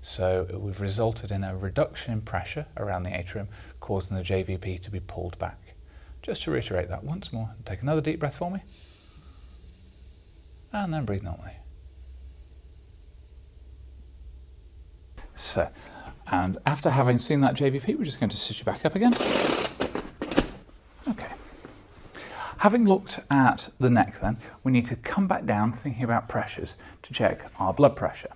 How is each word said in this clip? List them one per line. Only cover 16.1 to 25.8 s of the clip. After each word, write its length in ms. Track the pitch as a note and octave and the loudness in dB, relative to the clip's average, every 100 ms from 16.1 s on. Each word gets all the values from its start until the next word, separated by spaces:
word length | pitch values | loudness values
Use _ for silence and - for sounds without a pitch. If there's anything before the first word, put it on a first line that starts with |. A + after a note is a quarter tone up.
| - - | -16 -2
and 320 | F2+ F2+ F#2+ - | 0 0 0 0
after 240 | C#3+ E3 | 2 2
having 280 | C#3 B2+ A#2+ | 4 4 4
seen 200 | - D3 | 2 4
that 160 | C3 - | 4 4
J 140 | C#3 | 0
V 100 | C3+ | 2
P, 160 | - D4+ | -2 -2
we're 80 | |
just 160 | F3 - | -2 0
going 100 | G#2 | -2
to 80 | - | 0
sit 220 | - A2+ | -4 -2
you 60 | - | -2
back 200 | - D#3+ | 0 -2
up 100 | F#3+ | 4
again. 180 | A#3+ A#3 - - - - - - - - - - - - - - - - - - - | 4 6 6 6 6 4 2 0 -4 -4 -8 -10 -2 0 0 -8 -20 -20 -20 -10 -6
Okay. 240 | - - - - - - - - - - - - - - - | -6 -8 -14 -16 -18 -18 -20 -20 -20 -18 -16 -14 -12 -10 4
Having 280 | G3+ A#3+ G#3+ | 6 8 8
looked 360 | F#3+ - - - | 6 4 -10 2
at 380 | C#3 B2+ - - - | 6 6 4 -6 2
the 100 | B2+ | 6
neck 300 | A#2+ F#2+ - | 6 4 0
then, 180 | G#2 - - - | -2 -2 -8 -4
we 100 | C3 | 4
need 120 | B2 A#2 | 4 4
to 100 | A#2+ | -4
come 280 | - - F#3+ | -2 0 2
back 200 | F#3 A2 | 2 2
down 260 | G#2 A2 | 2 2
thinking 320 | A2+ | 0